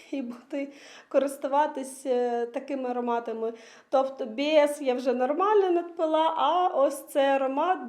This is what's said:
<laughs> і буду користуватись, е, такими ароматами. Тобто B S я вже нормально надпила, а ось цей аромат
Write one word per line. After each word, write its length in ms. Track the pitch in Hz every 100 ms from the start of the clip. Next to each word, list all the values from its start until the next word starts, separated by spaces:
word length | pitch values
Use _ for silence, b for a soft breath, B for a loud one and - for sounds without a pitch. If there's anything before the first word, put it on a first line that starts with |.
<laughs> 160 | - 277
і 60 |
буду 440 | 240 240 - 277 277 B B B B
користуватись, 920 | 285 277 - 277 277 302 285 269 - 269
е, 400 | 247 247 240 240
такими 440 | 269 277 277 247
ароматами. 600 | 247 240 233 233 226 226 233 B B -
Тобто 340 | 262 269 269
B 140 | 247 220
S 420 | 294 311 294 294
я 120 | 269
вже 180 | 247 254
нормально 580 | 247 254 302 403 415 370
надпила, 640 | 339 339 - 320 311 320 320
а 300 | 277 349 359
ось 400 | 349 285 277 -
цей 180 | 294 277
аромат 520 | 277 269 269 339 370